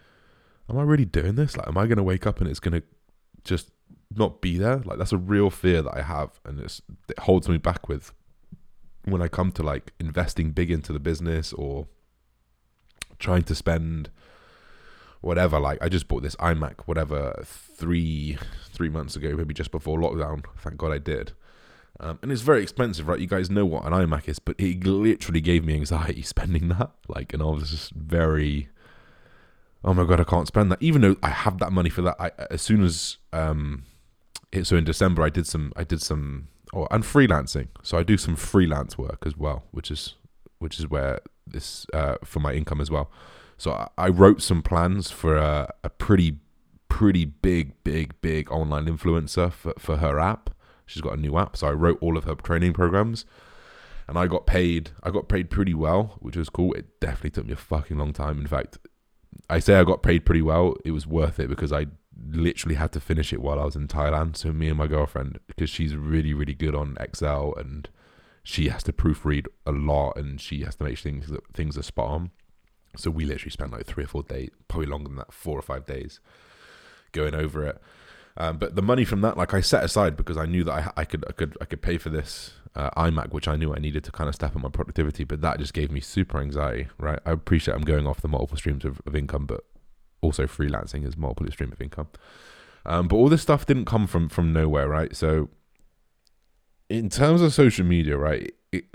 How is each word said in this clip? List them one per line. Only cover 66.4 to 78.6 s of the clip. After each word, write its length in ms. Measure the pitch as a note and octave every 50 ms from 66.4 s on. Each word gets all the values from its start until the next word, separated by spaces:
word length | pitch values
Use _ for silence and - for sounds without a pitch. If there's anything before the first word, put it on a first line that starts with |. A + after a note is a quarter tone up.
| D2 C#2+ C#2
good 180 | C#2 D#2 D2+ D2
on 240 | D2 D2 C#2+ C2+ -
Excel 540 | B1+ - - - E2 D2 C#2+ C#2+ C#2+ D2 -
and 320 | - - C2 C#2 D2+ C#2+ - - _ _ _ _ _ _ _ _ _
she 280 | - - - - D2+ C2+
has 120 | A1 - -
to 60 | -
proofread 540 | - - - E2 D2 - - D2+ D2 C#2+ C#2 - - _ -
a 40 | D2+
lot 460 | D2 C#2+ C#2+ D2 D2 C#2+ C#2 C2+ -
and 240 | - D2 C#2 C#2 C#2
she 220 | - - D2+ C#2+ C2+
has 140 | C2+ C#2
to 60 | - D2+
make 140 | C#2+ B1+
sure 140 | - - D2
things, 200 | C#2+ C#2 C#2 D2 - - - - -
things 240 | - D#2+ D2+ C#2+
are 60 | C#2+ C2
spot 260 | - - - A#1 A#1+
on. 220 | D2 D#2+ F2 F2+ _ _ _ _ _ _ _ _ _ _ _ _ -
So 120 | - - F2+
we 140 | D#2 E2 D#2
literally 280 | C#2+ C#2+ C2 - D2+
spent, 200 | - - C#2 C2
like, 140 | A1+ A1+ A#1+
three 180 | - - - C#2+
or 40 |
four 160 | C#2 - D2 C2+
days, 260 | - C2+ C2 C2 - _ _ _
probably 200 | - - E2+ D#2
longer 200 | C#2+ C#2+ C#2+ D2
than 80 | C#2 C2+
that, 160 | C2+ - _
four 260 | - - - E2 D2
or 40 | C2+
five 240 | - - C2 C2+ C2+
days 340 | - C#2 C2 - - - - _ _ _ _ _ _ - - - - - - - - - - _ _ -
going 200 | D#2+ D2+ D2+ D2+
over 320 | D#2 D#2 D2+ D2+ D2+ D2+
it. 160 | C#2+ C#2 - - - - - - - - - - - -
Um, 220 | - E2+ D#2+ D#2+
but 180 | D2+